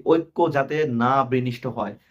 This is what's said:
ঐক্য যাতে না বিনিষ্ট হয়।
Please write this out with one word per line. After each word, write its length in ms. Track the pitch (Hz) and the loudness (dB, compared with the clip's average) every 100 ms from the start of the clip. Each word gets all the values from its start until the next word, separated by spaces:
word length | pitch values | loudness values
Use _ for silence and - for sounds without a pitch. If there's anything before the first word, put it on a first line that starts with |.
| - | 2
ঐক্য 320 | 165 165 - 170 143 | 2 0 0 0 0
যাতে 220 | 135 151 151 117 | -2 -2 -2 0
না 120 | 123 135 | 2 2
বিনিষ্ট 420 | 123 127 123 120 127 | 2 0 -2 -6 -8
হয়। 260 | 113 104 - _ | -6 -8 -10 _